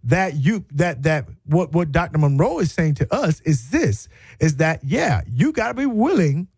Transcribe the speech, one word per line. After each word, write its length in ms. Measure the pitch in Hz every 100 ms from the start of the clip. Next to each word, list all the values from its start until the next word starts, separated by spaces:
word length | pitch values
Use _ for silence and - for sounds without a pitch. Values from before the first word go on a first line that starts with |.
that 320 | 120 170 190
you, 320 | 147 139 220 -
that, 320 | 143 175 127
that 240 | 147 156 98 - -
what, 260 | 156 170
what 200 | 160 170
Doctor 260 | 156 180 156
Monroe 400 | 147 139 196 339
is 140 | 170
saying 240 | - 160 143
to 180 | -
us 260 | 233 247 151
is 280 | - 139 120
this, 380 | 233 - 104 - - - -
is 180 | 160 139
that, 240 | 160 160
yeah, 380 | 139 170 170 110 -
you 260 | 123 247
gotta 200 | 311 226
be 140 | 240 277
willing 640 | 220 254 339 160 143 190